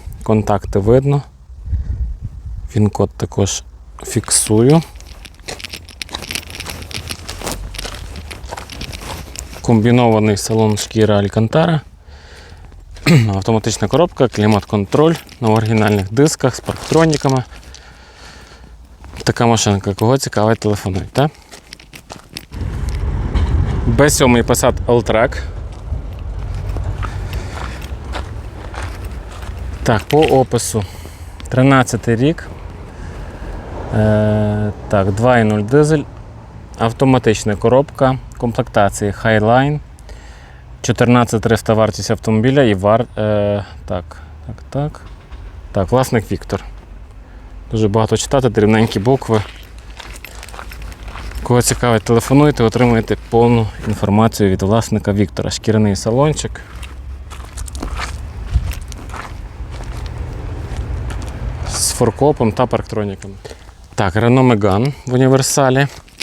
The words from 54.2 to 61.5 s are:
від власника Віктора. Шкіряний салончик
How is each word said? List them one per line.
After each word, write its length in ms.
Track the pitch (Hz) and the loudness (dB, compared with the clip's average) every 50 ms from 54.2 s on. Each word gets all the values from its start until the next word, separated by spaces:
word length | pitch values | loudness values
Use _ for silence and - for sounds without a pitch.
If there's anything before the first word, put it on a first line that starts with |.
| 113 110 - - 104 95 | 4 4 4 2 2 2
від 120 | 95 92 | 2 2
власника 500 | 98 95 110 113 - - 110 101 - 104 | 2 2 2 2 2 0 -2 -2 0 0
Віктора. 380 | 98 104 98 - - - 107 - | 0 2 0 0 -2 -4 -4 -4
Шкіряний 460 | - - - 110 104 107 107 104 98 | -6 -4 0 0 2 4 4 2 2
салончик 640 | 95 - 113 113 131 147 156 139 - - 110 - - - - - - - - - - - - - - - - - - - - - - - - - - - - - - - - - - - - - - - - - - - - - - - - - - - - - - - - - - - - - - - - - - - - - - - - - - - - - - - - - - - - - - - - - - - - - - - - - - - - | 0 -2 0 2 2 2 2 0 -2 -4 -8 -10 -12 -16 -16 -16 -14 -14 -14 -14 -14 -14 -12 -14 -14 -14 -14 -14 -14 -14 -12 -12 -12 -10 -10 -10 -8 -8 -8 -6 -8 -8 -8 -10 -10 -10 -12 -10 -10 -4 -2 -2 0 0 -2 -6 -6 -8 -10 -12 -12 -12 -12 -10 -10 -10 -12 -12 -12 -12 -12 -12 -12 -12 -10 -10 -10 -10 -10 -8 -8 -8 -8 -8 -8 -8 -8 -8 -8 -8 -8 -8 -8 -8 -8 -8 -6 -6 -6 -6 -6 -6 -6 -6 -8 -8 -8 -8 -8 -8 -8